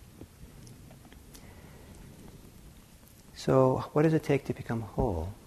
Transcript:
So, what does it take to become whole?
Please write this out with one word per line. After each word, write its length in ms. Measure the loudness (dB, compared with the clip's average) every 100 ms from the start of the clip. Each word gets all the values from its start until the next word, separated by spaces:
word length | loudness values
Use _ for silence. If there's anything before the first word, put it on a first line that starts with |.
| -20 -18 -20 -18 -20 -18 -20 -20 -20 -20 -20 -20 -20 -20 -20 -20 -20 -20 -20 -18 -18 -18 -20 -18 -20 -20 -20 -20 -20 -20 -20 -20 -20
So, 560 | -6 4 6 6 4 0
what 100 | 2
does 100 | 4
it 100 | 4
take 200 | 2 0 0
to 80 |
become 280 | -6 -4 -4
whole? 480 | -4 0 0 0 -4 -8